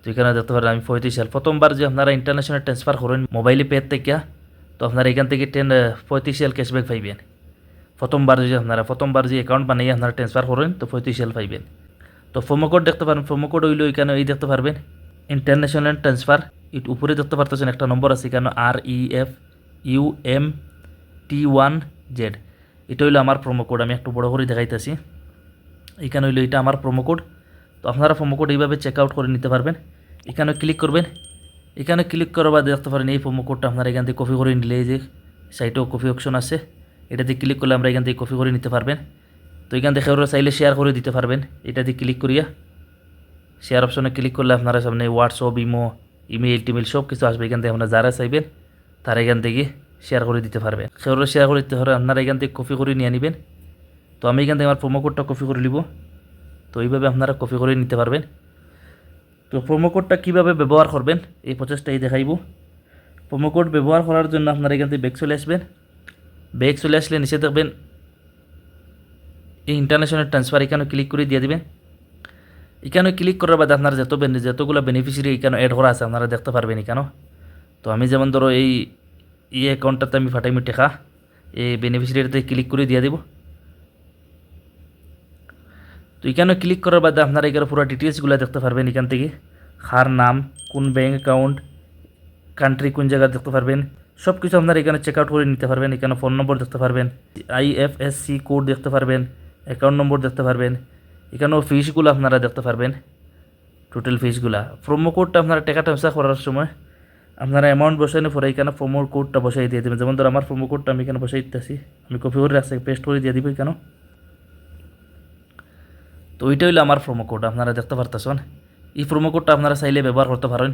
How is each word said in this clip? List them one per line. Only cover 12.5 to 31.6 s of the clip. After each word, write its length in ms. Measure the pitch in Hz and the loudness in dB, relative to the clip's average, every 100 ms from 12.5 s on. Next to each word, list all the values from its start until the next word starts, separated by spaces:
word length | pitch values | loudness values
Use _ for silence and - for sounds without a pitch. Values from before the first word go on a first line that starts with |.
| 147 156 | 0 4
কোড 100 | 175 165 | 4 2
দেখতে 160 | - 156 | 0 0
পারেন, 140 | 147 143 | -2 -2
প্রোমো 180 | 143 147 | -4 -2
কোড 100 | 165 156 | 0 2
হইলো 160 | 151 151 | 2 0
এখানে 180 | 139 143 139 | 0 0 0
এই 40 | 143 | 0
দেখতে 160 | 139 143 | -2 0
পারবেন 220 | 135 131 151 - - - - - | 0 0 -4 -12 -20 -20 -20 -6
ইন্টারন্যাশনাল 640 | 139 135 143 147 151 147 151 | -4 2 2 2 0 0 0
ট্রান্সফার, 360 | 147 123 131 147 - - - 135 | 0 0 4 2 2 -18 -12 -12
এর 80 | 123 | -8
উপরে 180 | 123 147 147 | -4 -2 -2
দেখতে 140 | 143 143 | -2 -2
পারতেছেন 300 | 139 135 135 | 0 0 -2
একটা 120 | 123 131 | -2 -2
নম্বর 160 | 127 135 | 2 2
আছে 100 | 127 127 | 0 0
এখানে 200 | 127 127 - 120 | -2 -2 0 0
আর 80 | 123 - 123 | 0 -4 -4
ই 20 | 127 127 | -2 -2
এফ 80 | 131 - _ _ _ - 135 | -4 -8 _ _ _ -16 -2
ইউ 120 | 131 147 151 127 135 | 0 0 -2 -2 -2
এম 80 | 151 151 - - - - - - - | -2 -6 -16 -20 -20 -20 -20 -20 -8
টি 120 | 143 147 | -2 2
ওয়ান 200 | 135 135 156 147 - - 127 | 4 4 0 -8 -20 -14 -6
জেড, 160 | 110 104 - _ _ _ - | -6 -8 -18 _ _ _ -14
এটা 100 | 127 147 | 0 4
হইলো 120 | 143 | 6
আমার 120 | 131 139 | 4 2
প্রোমো 200 | 135 127 117 | 0 -4 -2
কোড, 100 | 120 | -2
আমি 80 | 117 123 | -2 -4
একটু 100 | 127 120 | -4 -2
বড় 100 | 123 | 0
করে 120 | 131 127 | 0 -2
দেখাইতেছি। 400 | 117 120 117 120 156 - - - - - - - - - - 143 | -2 -2 -4 -6 -10 -12 -20 -20 -20 -20 -20 -20 -20 -20 -12 -6
এখানে 180 | 139 139 | 0 0
হইলো 120 | 131 127 | 2 2
এটা 100 | 135 | 2
আমার 140 | 131 135 | 2 0
প্রোমো 200 | 135 127 127 | 0 -2 0
কোড। 100 | - - - _ - _ _ | -2 -4 -20 _ -20 _ _
তো 40 | - | -6
আপনারা 220 | 120 151 151 | 2 2 2
প্রোমো 160 | 147 139 | 0 -2
কোড 100 | 151 | 0
এইভাবে 220 | 143 147 143 | 2 0 0
চেক 120 | 135 131 | -4 0
আউট 120 | 139 139 | 0 0
করে 120 | 131 | -2
নিতে 140 | 127 131 | -2 0
পারবেন। 220 | 127 131 170 - - _ - - | 0 0 -6 -10 -20 _ -20 -14
এখানে 200 | 127 151 151 | -4 -2 -2
ক্লিক 180 | 156 156 | -2 -2
করবেন, 220 | 156 156 170 - - - - - | 0 0 0 -8 -20 -20 -20 -20